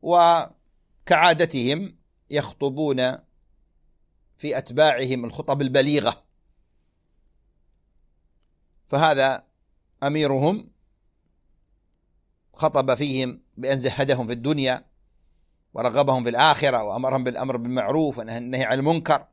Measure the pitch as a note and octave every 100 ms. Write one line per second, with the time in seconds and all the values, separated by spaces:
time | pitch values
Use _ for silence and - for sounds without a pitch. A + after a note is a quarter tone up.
0 | - F3 E3+ E3+ - _ _ _ _ _
1 | - E3+ F3 E3 E3 D3 A#2+ D3+ G3 -
2 | _ _ _ D3 - - C#3 C3+ D#3 C3
3 | B2+ C3 _ _ _ _ _ _ _ _
4 | _ _ _ _ D3 C3 C3+ B2 D3+ B2
5 | C3 B2+ A#2+ - D#3 C#3 C#3 C3+ C3+ D3
6 | A2+ - _ _ _ _ _ _ _ _
7 | _ _ _ _ _ _ _ _ _ _
8 | _ _ _ _ _ _ _ _ _ C#3+
9 | D#3+ C#3 C3+ C3 _ _ _ _ _ _
10 | C#3 D3+ D3 C3+ D3 G#3 - _ _ _
11 | _ _ _ _ _ _ _ _ _ _
12 | _ _ _ _ _ - D#3 D3 C3 A#2+
13 | D3 C3 B2+ - _ - B2+ C3+ B2+ B2
14 | C#3 B2+ A#2 A#2+ A#2+ D3+ C3 B2+ _ _
15 | _ _ _ _ _ _ _ - A#2+ A#2
16 | C#3+ C3 A#2+ A#2 D3+ D3 C#3 B2 G#2+ G#2
17 | C3 C3 B2+ A#2+ C3 B2 A#2 B2+ G#2 C#3+
18 | D#3 B2+ A2 A#2 B2 B2+ B2 C3 C#3+ E3
19 | - D3 -